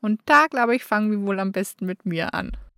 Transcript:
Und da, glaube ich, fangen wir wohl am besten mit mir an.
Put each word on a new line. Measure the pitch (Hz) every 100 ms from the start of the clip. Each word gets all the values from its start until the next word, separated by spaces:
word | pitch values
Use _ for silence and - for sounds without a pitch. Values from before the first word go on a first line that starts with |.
Und | 214 214 -
da, | 294 311
glaube | 269 233 247
ich, |
fangen | - 214 214
wir | 208
wohl | 202 196
am | 190
besten | 196 190 -
mit | 185 185 190
mir | 165 -
an. | - 185 - -